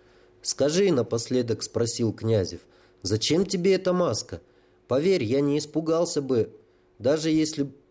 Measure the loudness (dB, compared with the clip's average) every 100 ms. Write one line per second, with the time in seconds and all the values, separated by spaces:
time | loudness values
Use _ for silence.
0 | -20 -20 -20 _ -6 0 0 2 2 2
1 | 0 -2 -2 -2 0 -4 -4 -4 -2 0
2 | -2 -2 0 0 0 -6 -18 _ _ _
3 | -2 -2 2 0 0 0 2 2 2 0
4 | 0 -2 -6 -14 -16 _ _ _ -2 0
5 | 2 0 2 0 2 0 -2 -4 0 0
6 | 0 -2 0 0 0 -6 _ _ _ -4
7 | 0 0 2 0 0 -2 -6 -8 _